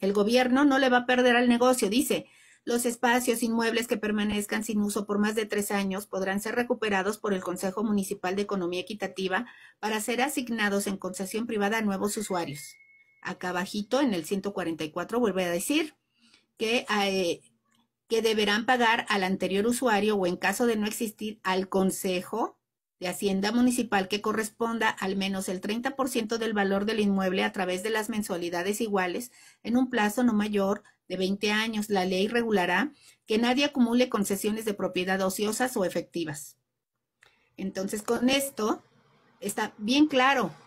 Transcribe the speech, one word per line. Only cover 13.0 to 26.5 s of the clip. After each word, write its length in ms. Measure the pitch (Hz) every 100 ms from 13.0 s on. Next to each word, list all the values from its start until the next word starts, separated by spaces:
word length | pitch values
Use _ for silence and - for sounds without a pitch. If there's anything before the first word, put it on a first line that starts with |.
| _ _
Acá 260 | - 190 180
abajito, 540 | 175 190 208 208 262
en 100 | 277
el 140 | 180 156
ciento 260 | 196 202
cuarenta 320 | 196 165 156
y 60 | 156
cuatro, 300 | 175 175 233
vuelve 260 | 220 185 175
a 40 |
decir 440 | 175 - 302 311 - _ _ _ _ _ -
que, 260 | 220 240 220 208
eh, 380 | 196 190 170 - _ _ _ _ _ _ -
que 120 | 226
deberán 460 | 226 214 208 208 214
pagar 400 | 247 226 233 -
al 160 | 202
anterior 420 | 185 190 180 196 226
usuario 500 | 240 247 202 214 202
o 100 | 180
en 100 | 180
caso 300 | 185 202 240
de 100 | 214
no 100 | 214
existir 540 | - 226 - 214 -
al 280 | 185 185 190
Consejo 840 | 190 190 - 190 180 - 220 349 - _ _ _ -
de 60 | 180
Hacienda 460 | 180 202 190 208
Municipal 560 | 240 247 247 226 202 190
que 120 | 208
corresponda 680 | 214 214 220 - 226 226 220
al 260 | - 190
menos 340 | 196 190 190 196
el 120 | 185
treinta 340 | 208 226 269
por 140 | 269 254
ciento 280 | 240 214 226
del 160 | 226